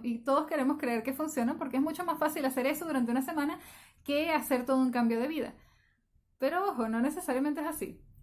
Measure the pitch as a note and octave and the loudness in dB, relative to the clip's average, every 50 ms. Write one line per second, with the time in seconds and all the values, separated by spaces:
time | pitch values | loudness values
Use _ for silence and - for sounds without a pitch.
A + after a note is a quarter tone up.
0 | - A#3+ A#3 A3+ - C#4 C4+ D4 D#4 - E4 C#4+ B3+ C4+ C#4 D4 - B3 A#3 A3+ | -2 -2 -4 -2 0 2 2 2 2 2 0 0 2 2 0 0 0 0 0 0
1 | A3 C4+ C4+ - D#4 D4+ - C4 A#3 A#3+ D#4 - C#4+ C4+ - C4 C#4+ D#4+ D#4 - | -2 -2 -4 -2 -4 -4 -2 0 0 0 0 -2 -4 -2 0 0 0 0 0 -4
2 | F4+ E4+ D#4 D#4 D4+ D4+ D4+ E4+ C4+ C4 C4 C4+ B3 C#4 D4 - F4 D#4+ C#4+ C4 | -4 -2 -2 0 0 0 0 0 -2 0 0 0 0 0 0 -2 -2 -2 0 0
3 | A#3+ A3+ A#3 C4 C4+ - E4 D4 C#4+ D4+ F4 F4+ - - - - - - - _ | 0 2 0 0 0 -2 -2 -2 0 0 -2 -4 -8 -14 -20 -20 -20 -20 -20 _
4 | - - C#4+ D4 D#4 E4+ D#4 D4+ D4+ - C4+ B3 B3 C4+ C4 C4 C4 B3+ A#3 B3 | -6 -2 0 0 2 2 2 0 0 2 0 0 2 2 2 4 4 2 2 2
5 | A#3 A3+ A#3 A3+ B3 D4 D#4+ D4 - - - - - - _ _ _ _ _ _ | 2 2 2 2 0 0 -2 -2 -4 -6 -8 -14 -20 -20 _ _ _ _ _ _
6 | _ _ _ _ _ _ _ - C4 C#4 E4 F4+ G4 G4+ C#4+ A#3+ A3+ A3+ A3 A3+ | _ _ _ _ _ _ _ -2 -2 0 0 2 0 0 0 0 0 0 2 2
7 | A#3+ D4 D#4 F#4 - - B3 C4 C#4 D4 D4 E4 D4 E4 D#4 - G3 - - - | 2 2 0 -2 -2 -2 0 2 2 0 0 0 -2 -4 -4 -4 -6 -8 -10 -14
8 | - - - - | -20 -20 -20 -20